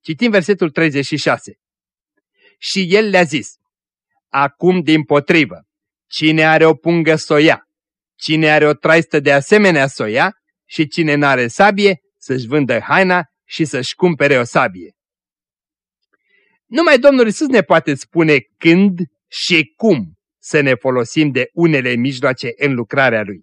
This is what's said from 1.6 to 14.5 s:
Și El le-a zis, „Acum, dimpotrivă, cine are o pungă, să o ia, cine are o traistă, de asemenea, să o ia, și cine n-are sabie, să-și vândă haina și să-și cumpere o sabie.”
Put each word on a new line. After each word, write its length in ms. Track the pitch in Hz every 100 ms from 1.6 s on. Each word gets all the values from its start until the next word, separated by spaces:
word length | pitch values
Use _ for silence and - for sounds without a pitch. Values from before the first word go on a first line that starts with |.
| _ _ _ _ _ _ _ _ _ _
Și 280 | - 196 185
El 180 | 190 220
le-a 140 | 190
zis, 260 | 170 139 101 - _ _ _ _ _ _ _
„Acum, 520 | 135 143 _ 175 185
dimpotrivă, 800 | 147 156 147 147 139 160 131 87 _ _ _ _ _
cine 400 | - 156 160 156
are 180 | 160
o 100 | 160
pungă, 420 | 156 165 170 156 156
să 160 | -
o 40 | 151
ia, 260 | 156 123 _ _ _ _ _ _
cine 340 | - 156 156
are 160 | 151 151
o 60 |
traistă, 480 | 147 160 165 165 156
de 120 | 143
asemenea, 540 | 143 139 208 202 160 135
să 160 | -
o 40 | 113
ia, 260 | 113 175 - _ _ _
și 200 | - 156
cine 280 | - 156
n-are 320 | 147 143 131 120
sabie, 540 | - 196 196 202 185 _ _
să-și 280 | - 131 117
vândă 320 | 147 131 117
haina 460 | - 156 190 180 160 _
și 200 | _ -
să-și 300 | 160 139 127
cumpere 440 | - 185 151 143 135
o 60 |
sabie.” 500 | 120